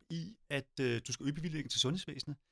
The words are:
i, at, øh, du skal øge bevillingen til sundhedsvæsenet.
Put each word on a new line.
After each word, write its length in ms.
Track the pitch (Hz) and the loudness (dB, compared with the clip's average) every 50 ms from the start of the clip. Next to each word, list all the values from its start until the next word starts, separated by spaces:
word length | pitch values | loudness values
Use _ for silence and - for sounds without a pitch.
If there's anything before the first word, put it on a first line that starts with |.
| _ - | _ -6
i, 260 | 165 165 165 196 226 - - - | -4 -4 -4 -6 -10 -14 -6 -2
at, 300 | 143 139 - - _ - | -2 -2 -2 -2 _ 2
øh, 200 | 131 123 120 113 - | 4 4 4 2 0
du 60 | - | -2
skal 120 | - - 147 | -4 -2 0
øge 60 | 139 | 0
bevillingen 360 | 147 165 160 175 156 156 - - | 0 0 -2 -2 -2 -2 -2 0
til 100 | - - | 2 4
sundhedsvæsenet. 560 | - 127 170 190 - - 147 135 - - 139 - _ _ | 4 4 2 0 -2 -6 -8 -6 -6 -6 -8 -8 _ _